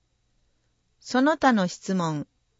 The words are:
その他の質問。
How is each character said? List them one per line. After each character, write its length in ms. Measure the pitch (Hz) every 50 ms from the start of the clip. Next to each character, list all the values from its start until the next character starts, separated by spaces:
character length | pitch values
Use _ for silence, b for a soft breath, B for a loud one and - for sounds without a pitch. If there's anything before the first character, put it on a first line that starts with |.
| _ _ _ _ _ _ _ _ _ _ _ _ _ _ _ _ _ _ _ _
そ 220 | _ - - 254
の 160 | 269 302 330
他 160 | - - 262 240
の 140 | 208 185
質 280 | 175 - - - - 190
問。 320 | 185 170 160 156 147 139 - _ _ _ _ _